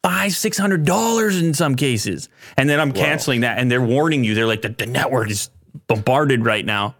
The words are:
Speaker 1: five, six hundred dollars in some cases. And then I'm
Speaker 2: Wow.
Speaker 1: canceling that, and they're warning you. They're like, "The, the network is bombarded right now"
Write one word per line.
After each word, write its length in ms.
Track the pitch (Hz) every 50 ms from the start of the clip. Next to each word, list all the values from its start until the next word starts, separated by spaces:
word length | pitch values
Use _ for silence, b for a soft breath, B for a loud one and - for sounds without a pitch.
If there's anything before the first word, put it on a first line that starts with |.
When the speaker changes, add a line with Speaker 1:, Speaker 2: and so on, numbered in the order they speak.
Speaker 1:
five, 300 | - 180 180 190 196 202
six 240 | 175 - - 220 -
hundred 300 | - 196 202 190 170 151
dollars 560 | 151 175 208 226 226 226 226 220 214 190 180
in 100 | 165 165
some 220 | 147 135 170 147 131
cases. 560 | 123 147 135 123 107 - 110 90 69 - - B B B B B
And 140 | - 135 147
then 100 | 147 147
I'm 80 | 156 143
Speaker 2:
Wow. 60 | 131 190 180
Speaker 1:
canceling 380 | 147 151 151 - - 127 117
that, 160 | 120 120 110 107
and 120 | 127 123
they're 120 | 120 127
warning 420 | 127 113 123 139 156 165 156 143 120
you. 100 | 107 107
They're 120 | 107 113
like, 160 | 113 110 110
"The, 80 | - 107
the 160 | 117 - 107
network 420 | 113 123 135 151 - 135 123 107 104
is 200 | 104 101 - - _ - _ _ - - _
bombarded 580 | - 117 107 104 127 127 143 151 143 135 117 113
right 200 | 117 107 107 -
now" 320 | 107 107 101 101 107 127